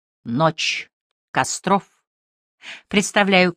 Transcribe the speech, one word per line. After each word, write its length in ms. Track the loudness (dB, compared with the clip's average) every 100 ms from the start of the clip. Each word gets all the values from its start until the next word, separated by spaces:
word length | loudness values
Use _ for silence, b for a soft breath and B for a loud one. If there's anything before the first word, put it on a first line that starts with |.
| _ _ -8
Ночь 680 | 0 0 0 -4 -6 -10 _ _ _ _
костров. 520 | -4 -4 -4 -2 -2 -2 _ _ _ _ _ _ _ B B _
Представляю, 680 | -2 0 0 2 4 2